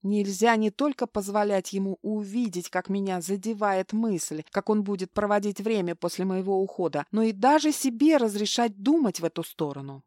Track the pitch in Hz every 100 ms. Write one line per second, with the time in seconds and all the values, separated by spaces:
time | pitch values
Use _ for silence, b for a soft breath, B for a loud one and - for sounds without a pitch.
0 | 196 208 202 190 226 226 214 - 294 269
1 | 233 214 202 208 208 196 180 196 196 190
2 | 208 214 202 214 233 175 175 185 - 196
3 | 196 180 170 196 208 214 208 190 185 214
4 | 226 180 - 156 156 196 - 214 196 202
5 | 180 - 202 208 208 196 202 220 175 170
6 | 170 - 190 185 190 190 196 - 170 143
7 | 143 208 226 196 247 302 302 294 269 233
8 | 294 302 226 202 208 - 240 196 202 330
9 | 247 170 165 165 165 - 151 139 139 139